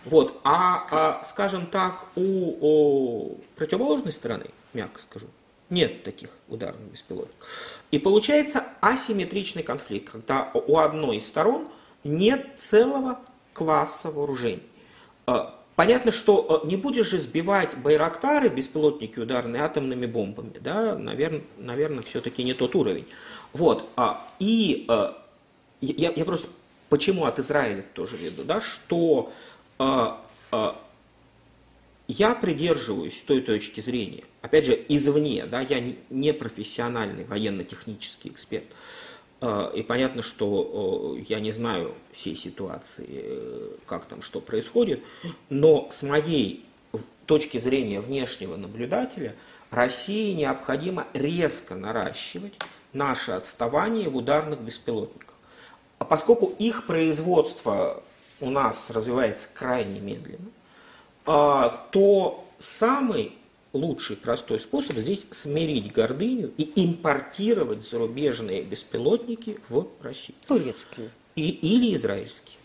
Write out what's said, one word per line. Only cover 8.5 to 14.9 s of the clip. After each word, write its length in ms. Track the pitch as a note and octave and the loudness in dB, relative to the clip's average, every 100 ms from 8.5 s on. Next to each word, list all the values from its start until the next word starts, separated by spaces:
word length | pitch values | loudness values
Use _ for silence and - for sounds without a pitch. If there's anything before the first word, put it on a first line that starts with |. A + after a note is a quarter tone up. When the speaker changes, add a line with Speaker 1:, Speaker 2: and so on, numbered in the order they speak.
| A#3+ - - | 0 -2 0
Speaker 1:
асимметричный 840 | G3 C4 - G3+ F3 G3 F#3 E3+ | 2 2 0 -2 -2 -4 -4 -6
конфликт, 460 | - B2+ - G#2 - | -6 -6 -6 -8 -8
когда 380 | A2+ - C3+ - | -12 -2 0 2
у 240 | A#2 B2 D#3+ | -2 4 4
одной 380 | D3+ D#3 C#3 G#2+ | 4 2 -2 0
из 100 | - | -2
сторон 400 | D#3 F#3 D4 - - - _ | 2 2 2 -6 -16 -20 _
нет 420 | D3 D#3 G#3 C4+ - - | -4 2 4 2 -4 -2
целого 600 | - G#3+ B3+ C#4 C4 B3 - - _ | 4 6 6 2 -2 -6 -12 -20 _
класса 600 | - D#3+ D3+ D3+ - E3+ | -4 2 2 2 -2 -4
вооружений. 500 | D3+ C#3+ C3 A#2+ F2+ - - - | -4 -4 -2 -2 -4 -12 -20 -20